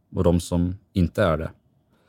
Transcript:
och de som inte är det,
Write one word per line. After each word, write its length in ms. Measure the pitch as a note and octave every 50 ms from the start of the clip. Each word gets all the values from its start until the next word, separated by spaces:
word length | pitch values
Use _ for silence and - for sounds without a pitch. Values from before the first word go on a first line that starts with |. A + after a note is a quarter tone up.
| _ _ -
och 100 | F#2 F2+
de 160 | F2 E2+ F2
som 380 | - - F2+ F2 F2 F2+ F#2 G2 _ _ -
inte 300 | G2 F2+ E2 - - G#2+
är 160 | F2+ D#2+ D2+
det, 120 | D#2 - - _ _ _ _ _ _ _ _ _ _